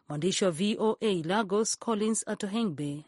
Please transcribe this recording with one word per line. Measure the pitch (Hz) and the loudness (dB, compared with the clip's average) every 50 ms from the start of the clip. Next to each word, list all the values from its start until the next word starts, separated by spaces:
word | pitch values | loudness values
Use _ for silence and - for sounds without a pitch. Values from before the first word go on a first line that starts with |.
| _ - | _ -8
Mwandishi | 147 147 147 185 180 - 214 | -6 -2 0 0 2 2 2
wa | 185 | 2
V | 165 147 202 208 - - | 2 2 2 0 2 2
O | 214 220 220 - | 2 0 0 2
A | - 220 196 175 151 | 0 0 0 0 0
Lagos, | 160 190 220 226 180 196 214 226 - - - | 0 0 0 0 0 0 0 0 0 -2 -4
Collins | - - 226 202 214 220 226 - - - | -2 -2 0 0 0 0 0 -2 -2 -4
Atohengbe, | 214 - - 196 196 233 233 202 147 131 147 143 143 147 156 | -6 -6 -6 -4 -2 0 0 0 -2 -2 -4 -6 -6 -8 -10